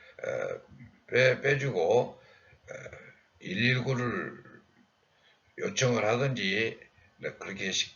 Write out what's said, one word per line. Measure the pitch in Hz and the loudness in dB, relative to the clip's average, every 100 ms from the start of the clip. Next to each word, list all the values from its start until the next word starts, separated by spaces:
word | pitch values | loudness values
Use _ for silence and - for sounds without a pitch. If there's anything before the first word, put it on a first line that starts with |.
| - - | -20 -10
에, | - 62 50 50 - - - - - | -6 -4 -4 -6 -12 -20 -20 -20 -2
빼-, | 120 131 - | 4 4 4
빼주고, | 139 143 135 95 82 120 - - - - - - - | 0 0 0 2 4 4 2 -6 -20 -20 -20 -20 -16
에, | - - - - - _ _ | -14 -14 -18 -20 -20 _ _
일일구를 | - 98 123 127 123 123 123 98 71 - - - _ _ _ _ _ _ _ _ _ - | -6 0 2 2 0 -2 -2 -4 -6 -10 -18 -20 _ _ _ _ _ _ _ _ _ -6
요청을 | 95 98 127 117 | -4 2 2 4
하든지, | 104 120 139 127 95 101 113 - - _ _ - | 2 2 2 0 0 0 0 -4 -16 _ _ -12
네, | 76 - | -10 -8
그렇게 | - 98 98 | -10 -6 -4
시-, | 90 - | -2 -4